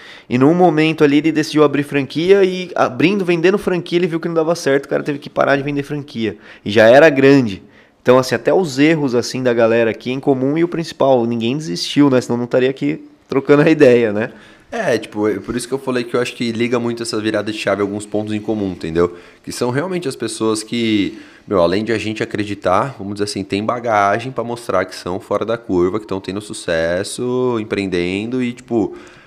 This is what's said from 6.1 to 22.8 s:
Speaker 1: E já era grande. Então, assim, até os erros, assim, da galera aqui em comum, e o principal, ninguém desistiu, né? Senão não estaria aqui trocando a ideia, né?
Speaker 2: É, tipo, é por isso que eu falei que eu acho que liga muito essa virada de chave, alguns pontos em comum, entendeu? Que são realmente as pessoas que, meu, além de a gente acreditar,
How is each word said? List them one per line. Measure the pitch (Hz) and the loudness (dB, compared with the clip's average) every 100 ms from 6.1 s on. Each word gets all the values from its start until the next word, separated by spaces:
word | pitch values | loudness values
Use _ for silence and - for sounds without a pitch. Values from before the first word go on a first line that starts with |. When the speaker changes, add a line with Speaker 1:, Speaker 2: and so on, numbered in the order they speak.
| 117 107 - - - - | -6 -6 -6 -18 -12 0
Speaker 1:
E | |
já | 107 110 | 6 8
era | 135 160 | 10 8
grande. | 139 135 139 117 90 - _ _ _ | 6 6 6 4 -6 -14 _ _ _
Então, | - 127 | 4 4
assim, | 127 113 | 4 -2
até | 139 | 0
os | 165 175 127 | 0 0 2
erros, | 151 165 143 120 | 2 2 0 -2
assim, | 113 151 | -2 -4
da | 127 | 0
galera | 117 113 117 113 | 2 4 4 0
aqui | 104 120 | -2 -6
em | 135 | -4
comum, | 143 131 131 156 | 0 0 0 0
e | |
o | 170 | -2
principal, | 170 160 - 135 127 117 | -4 -8 -2 2 2 2
ninguém | 120 113 147 | -2 -2 -4
desistiu, | 160 170 - 143 143 | -6 -8 -2 2 4
né? | 127 | 4
Senão | 120 120 | 0 -4
não | 120 | -2
estaria | 131 127 | 0 0
aqui | 135 139 156 - _ _ | -2 -6 -6 -12 _ _
trocando | 131 135 143 | -4 4 4
a | 165 | 4
ideia, | 160 135 120 113 | 6 6 6 2
né? | 104 120 - - - _ | -2 -6 -10 -20 -20 _
Speaker 2:
É, | 233 180 113 | -6 -2 -2
tipo, | - 104 107 | -4 -2 -2
é | 98 | -2
por | 95 120 | -6 -8
isso | - | -6
que | |
eu | 135 | -8
falei | 131 123 | -4 -6
que | 120 123 | -4 -4
eu | |
acho | 120 - | -4 -6
que | 120 | -6
liga | 113 117 120 | -4 -2 -2
muito | 120 117 | -2 -6
essa | 117 110 | -6 -4
virada | 107 107 104 | -2 -2 -4
de | 107 | -4
chave, | 104 98 | -2 0
alguns | 101 104 - | -2 -4 -6
pontos | 107 107 | -6 -4
em | 107 | -6
comum, | 107 107 98 | -4 -4 -4
entendeu? | 87 82 82 87 - - - | -6 -4 0 0 -2 -20 -18
Que | - | -14
são | - 123 | -6 -4
realmente | 127 185 180 135 | -4 -4 -6 -8
as | 131 | -8
pessoas | 113 - 110 110 | -8 -4 -2 -2
que, | - 120 113 104 87 - - - - | -4 -4 0 0 -2 -6 -20 -20 -2
meu, | 98 | 2
além | 85 95 | 2 0
de | 110 | -2
a | 110 | -4
gente | 101 110 | -4 -6
acreditar, | 113 - 101 101 90 95 | -4 -4 -4 -4 0 0